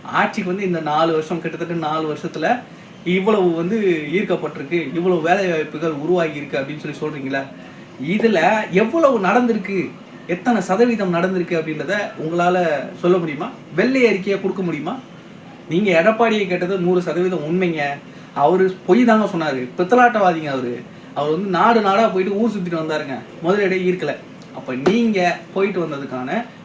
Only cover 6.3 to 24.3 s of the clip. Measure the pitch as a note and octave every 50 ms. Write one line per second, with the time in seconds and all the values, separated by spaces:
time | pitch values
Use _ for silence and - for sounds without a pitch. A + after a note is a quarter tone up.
6.3 | D3 D3 C#3 C#3 - D3 C3+ C#3 D#3 D3+ - D3+ C#3+ - D#3 D3+ D3 C#3+ C3+ C3+
7.3 | C3+ C#3 C3+ C3+ - - - - - - - - - - C3 D3 F#3 G#3+ A3 A3+
8.3 | G#3+ F3 D#3 F3+ A3 A3 G#3 F3+ E3 F#3 A3 A3+ D#4+ E4 E4 C#4 C4 A3+ F#3+ F3+
9.3 | G3+ B3 B3 A#3 A3+ G#3+ F#3 - G3 F#3 D#3 - - - - - - - - -
10.3 | A3+ F3 - B3+ A#3+ G#3 F3+ F3+ F#3 G3+ A#3+ B3 A#3 G#3+ G3+ F3+ F3 E3+ F3+ F#3
11.3 | F#3+ F#3 E3+ - F3 E3 D#3 D#3 D#3 D3 C#3+ C#3 F#3+ G#3 G3 - - - D#3+ D#3
12.3 | E3 F3 F3 F3 F3+ F#3 F3+ E3 D3+ C#3 - - - - - F3 F3+ F#3 E3 D#3
13.3 | D3 C3+ - A#3+ - - - - - D#3 G3+ B3 C4+ C4+ B3 A3+ G3 G3 F#3 G#3
14.3 | G3 F#3 - F#3+ F3 - F#3 E3+ D#3 D3+ D3+ - - B3 - - - - - -
15.3 | - - - - - - - - D#3 F3 G#3+ G3+ F3 E3 E3+ G#3 A3 A3 A#3 A3+
16.3 | G#3+ G#3+ G3 F3 F3 F3 F3+ F3 G3 F#3+ F3 F3 F#3 F3+ F3 E3+ D3+ E3+ F3+ F#3
17.3 | F3+ E3 C#3+ D3+ E3+ F#3 F#3+ F3 E3 D#3 C#3+ C#3+ C#3+ C#3+ - - - - - -
18.3 | - - C#3+ D3 F3 F#3 F#3+ F#3 F3+ - - - F#3 A#3 B3+ A#3 A3 G#3+ G#3 F#3+
19.3 | - E3 D#3+ D3+ C3+ C3 B2 B2 - - F3 F3 B3 B3 B3 A#3+ A3 A3 G3+ F3+
20.3 | E3+ D#3+ D#3 D3 C3+ C3+ B2 A#2+ A#2+ A2+ - - - - - - - - C#3+ D3
21.3 | D#3 E3 G3+ G3+ F#3 E3+ G3 A3+ A#3 A3+ G#3 G3 G3 G#3 A3+ A3 F#3 F#3 F#3+ G#3+
22.3 | G3 G3+ A3+ A#3 G3+ G3+ F3+ F3 E3+ E3 D#3+ D#3 D#3 D3+ D3 C#3 C3 A2+ - -
23.3 | - - - E3 F#3+ G#3 G3+ F#3 F#3 F#3 F#3 F3+ F3+ F3+ D#3+ D3 - - - -